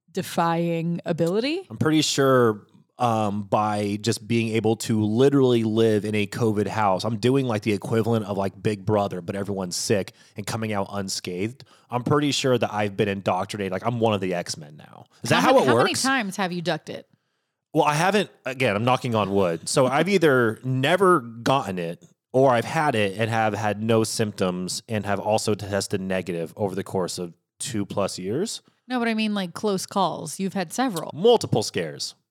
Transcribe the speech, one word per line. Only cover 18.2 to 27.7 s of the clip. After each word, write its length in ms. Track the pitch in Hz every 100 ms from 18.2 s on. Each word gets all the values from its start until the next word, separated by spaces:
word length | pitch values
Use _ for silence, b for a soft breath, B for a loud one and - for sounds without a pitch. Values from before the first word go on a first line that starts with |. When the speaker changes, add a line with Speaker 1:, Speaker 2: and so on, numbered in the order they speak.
| 175 _ 131
Speaker 2:
again, 300 | 131 127 98
I'm 80 |
knocking 320 | 120 127 127 110
on 160 | 98
wood. 360 | 98 90 85 -
So 180 | 151 127
I've 220 | 139 165
either 500 | 196 160 131 117 110 131
never 560 | 131 135 185 190 170
gotten 580 | 117 113 117 135 98 92
it 240 | 85 87 - _ _
or 180 | 127 135
I've 140 | 117 117
had 300 | 160 151 117
it 220 | 101 95
and 120 | 113
have 240 | 113 110
had 280 | 104 107 104
no 220 | 110 113
symptoms 800 | 110 - 107 - 92 90 90 - -
and 160 | 110 98
have 140 | 101
also 340 | 95 107 - 98
tested 460 | 98 101 95 101
negative 520 | 95 92 90 85 80 -
over 180 | 101 92
the 80 |
course 340 | 92 95 87 -
of 160 | 87 - _ -
two 260 | -